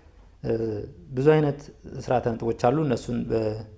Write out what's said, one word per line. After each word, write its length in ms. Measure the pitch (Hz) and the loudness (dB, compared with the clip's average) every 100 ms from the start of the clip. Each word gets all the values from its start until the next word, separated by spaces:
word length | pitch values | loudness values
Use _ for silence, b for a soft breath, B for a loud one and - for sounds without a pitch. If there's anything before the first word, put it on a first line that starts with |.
| b b b b | b b b b
እ፣ 60 | 127 113 113 104 117 - - | -2 -2 -2 -4 -8 -14 -8
ብዙ 200 | 131 139 | 2 6
አይነት 320 | 156 147 139 - - - - | 6 4 -2 -10 -18 -14 -12
ስርዓተ 280 | - 127 120 | 0 0 2
ነጥቦች 360 | 110 113 113 | -2 -2 2
አሉ። 200 | 123 143 | 2 2
እነሱን 420 | 156 113 - 120 | 2 0 -2 -4
በ-፣ 380 | 117 117 107 107 - | -2 -2 -2 -4 -10